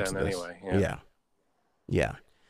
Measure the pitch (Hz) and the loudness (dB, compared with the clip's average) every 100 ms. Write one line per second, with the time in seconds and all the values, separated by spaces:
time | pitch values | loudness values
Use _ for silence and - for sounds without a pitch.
0 | 95 95 - 92 87 87 95 95 85 - | 4 0 0 -2 -6 -10 0 2 2 -2
1 | - _ _ _ _ _ _ _ - 92 | -12 _ _ _ _ _ _ _ -2 0
2 | 57 - - _ _ | 0 -2 -18 _ _